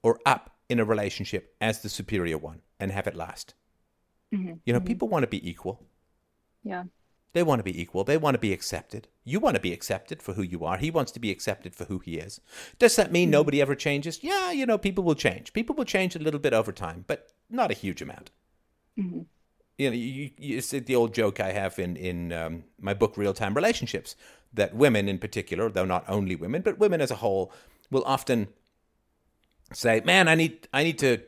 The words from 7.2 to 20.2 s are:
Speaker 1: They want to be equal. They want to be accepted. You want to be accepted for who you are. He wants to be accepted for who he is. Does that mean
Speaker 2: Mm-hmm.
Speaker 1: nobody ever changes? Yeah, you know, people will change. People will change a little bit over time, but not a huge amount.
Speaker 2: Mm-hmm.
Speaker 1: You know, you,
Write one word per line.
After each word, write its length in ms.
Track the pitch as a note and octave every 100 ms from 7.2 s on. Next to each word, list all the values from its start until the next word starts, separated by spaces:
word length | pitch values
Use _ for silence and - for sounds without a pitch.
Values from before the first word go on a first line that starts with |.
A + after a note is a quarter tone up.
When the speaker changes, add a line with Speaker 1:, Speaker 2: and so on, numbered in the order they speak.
| _
Speaker 1:
They 100 | E3+
want 160 | E3+ B2+
to 40 |
be 160 | F#2+ E2
equal. 240 | F2 F#2
They 140 | G2 D#3
want 180 | D3+ B2
to 40 |
be 140 | A2
accepted. 540 | F#2 - E2+ - G#2+ - _
You 160 | - E3+
want 160 | G3 A#2
to 60 |
be 120 | F2+
accepted 480 | E2+ - F#2+ - -
for 120 | -
who 100 | F#2+
you 200 | F#2 F2 D#2+
are. 120 | F#2
He 140 | D3+
wants 200 | E3 C3
to 60 | -
be 120 | A2+
accepted 440 | F#2 - G2 - -
for 100 | F2+
who 140 | F#2+
he 180 | - D#2+
is. 220 | F2+ - _ - - -
Does 180 | A#3 A3+
that 160 | F3+
mean 180 | F3 F3
Speaker 2:
Mm-hmm. 20 |
Speaker 1:
nobody 300 | D3 D3+ C#3
ever 140 | C3+ C#3
changes? 480 | D#3 C#3+ D#3 -
Yeah, 280 | D4+ G4 F#4
you 140 | D#4 B3+
know, 120 | G#3+
people 260 | G3+ G3
will 120 | F3 D3
change. 380 | C3 - -
People 220 | - A3+ D4+
will 100 | B3
change 300 | F#3+ F#3 F3
a 40 |
little 200 | D3+ D3
bit 140 | C#3+
over 180 | A2+ G#2
time, 340 | F#2 E2+ E2+ F2+
but 240 | - - _ _
not 220 | A#3+ G#3
a 40 | G#2
huge 260 | G2 E2+
amount. 280 | C#2 - - _ _ _ _ _ _ -
Speaker 2:
Mm-hmm. 240 | F#3 E3+ E3 _ _ _ _ -
Speaker 1:
You 120 | C#3
know, 60 | A#2+
you, 340 | A#2 C3+